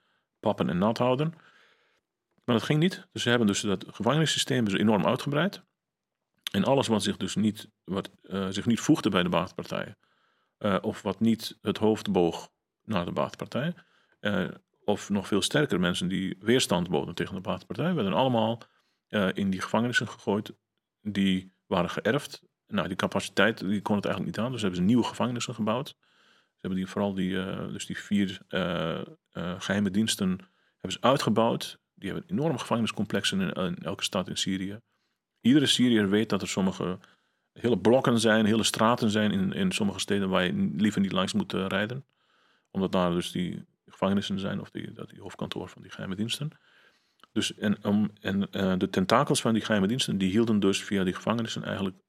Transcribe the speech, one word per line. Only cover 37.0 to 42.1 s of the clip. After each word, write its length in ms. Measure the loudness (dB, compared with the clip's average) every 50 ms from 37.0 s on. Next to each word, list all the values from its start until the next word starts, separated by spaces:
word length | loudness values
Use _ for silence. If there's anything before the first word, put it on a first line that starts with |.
| -12 -20 _ _ _ _ _ _ _ _ _
hele 240 | -4 0 0 2
blokken 420 | 4 4 6 6 6 6 4 2 4
zijn, 260 | 4 4 6 6 6
hele 180 | 4 4 2 2
straten 460 | 0 2 4 4 4 4 4 2 2
zijn 220 | 2 2 2 2
in, 220 | 2 0 0 -2 0
in 180 | 0 0 0
sommige 280 | 0 0 -2 -2 -2 -4
steden 300 | -4 -2 -2 0 0 2
waar 140 | 2 2 2
je 80 | 2
n-, 220 | 0 0 -2 -2 0
liever 240 | 0 0 2 2 2
niet 100 | 0 0
langs 220 | 0 0 0 0 -2
moet, 200 | -2 -4 -2 -4
eh, 120 | -4 -2
rijden. 380 | -2 -2 -2 -2 -2 -6 -8 -12 _